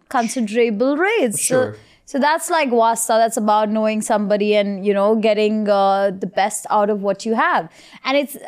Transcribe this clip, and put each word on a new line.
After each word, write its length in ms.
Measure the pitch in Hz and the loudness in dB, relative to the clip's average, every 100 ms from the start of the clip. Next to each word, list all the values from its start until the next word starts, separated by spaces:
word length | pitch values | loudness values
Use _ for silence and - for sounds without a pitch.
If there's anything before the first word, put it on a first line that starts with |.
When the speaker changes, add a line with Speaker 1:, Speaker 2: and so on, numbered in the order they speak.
| _ | _
Speaker 1:
considerable 880 | 240 226 262 214 226 240 208 262 294 | -4 -2 -2 -4 0 0 2 0 0
rates. 480 | 381 453 247 196 - | 0 0 0 -2 -2
So 80 | 254 214 | 0 -2
Speaker 2:
Sure. 100 | - - _ - | -6 -20 _ -8
Speaker 1:
so 120 | 277 | -2
that's 320 | 294 311 - | 0 0 -2
like 220 | 330 277 | -2 0
Wasta. 420 | 233 226 226 - 220 | 2 2 0 0 2
That's 160 | 226 226 | 2 0
about 320 | 214 214 214 | 2 2 2
knowing 320 | 220 214 214 | 0 0 -2
somebody 540 | 214 214 202 208 208 208 | 0 0 0 0 2 2
and, 280 | 202 196 202 | 0 -2 0
you 80 | 202 | 2
know, 200 | 202 226 | 2 2
getting, 540 | 220 208 214 220 208 | 2 2 2 0 0
uh, 400 | 202 196 196 196 190 | 2 4 2 0 -2
the 20 | 190 190 | -6 -2
best 260 | 202 - - | -2 -2 -2
out 180 | 214 208 | 0 0
of 140 | 208 | 0
what 220 | 196 196 226 | -2 -4 -2
you 80 | 226 | 0
have. 340 | 330 269 165 - - - | 0 0 -4 -14 -20 -14
And 140 | - 285 | -2 -2
it's, 180 | 277 - | -2 -8